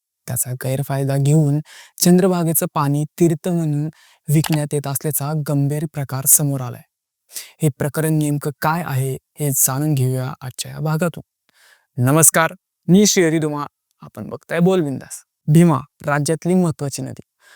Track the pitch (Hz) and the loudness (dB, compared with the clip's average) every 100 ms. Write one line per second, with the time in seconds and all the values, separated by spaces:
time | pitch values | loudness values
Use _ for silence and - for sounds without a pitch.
0 | _ _ - 123 123 127 131 135 139 135 | _ _ -8 -6 -6 -6 -4 -4 -4 -2
1 | 139 139 139 160 147 147 - - - - | -2 0 4 4 4 0 -4 -16 -20 0
2 | 180 180 190 180 165 160 180 160 143 143 | 4 6 4 2 0 -2 -2 -2 0 0
3 | 151 - 170 160 185 170 160 147 151 - | -4 2 2 2 -2 -2 0 -2 -4 -10
4 | _ _ - 151 - 151 147 147 143 139 | _ _ 0 2 2 0 -2 -4 -4 -6
5 | 156 - 139 156 143 143 143 147 165 151 | -4 -4 -4 -4 -2 -2 0 -2 -6 -8
6 | 135 131 - - 143 139 123 110 - _ | -8 -4 0 0 0 -4 -8 -12 -20 _
7 | _ _ _ - - _ 156 - 143 160 | _ _ _ -18 -18 _ -2 0 -4 -2
8 | 156 156 147 147 151 - 156 170 165 135 | -2 0 0 -2 -4 -4 -2 -2 -4 -4
9 | 135 131 - - 147 - - 131 151 139 | -4 -8 -12 -6 -4 0 -2 0 0 0
10 | 127 127 127 - 127 - 131 139 156 156 | 0 -2 -6 -10 -14 -12 -12 -8 -4 -2
11 | 175 - - _ _ _ _ _ _ - | -2 -4 -14 _ _ _ _ _ _ 0
12 | 123 156 - 170 160 - _ _ - 185 | 4 4 4 2 0 -4 _ _ 4 4
13 | 208 196 165 160 151 147 143 - _ _ | 6 4 2 2 -2 -4 -10 -14 _ _
14 | 147 - - 117 - 160 175 185 147 127 | -18 -14 -12 -12 -6 0 2 2 0 -6
15 | - - - _ - 156 175 131 143 _ | -12 -18 -20 _ 4 6 6 4 -4 _
16 | 147 147 147 156 170 185 170 - 143 - | -4 -2 -2 -2 0 0 0 -2 -8 -8
17 | 131 110 - _ _ | -10 -14 -20 _ _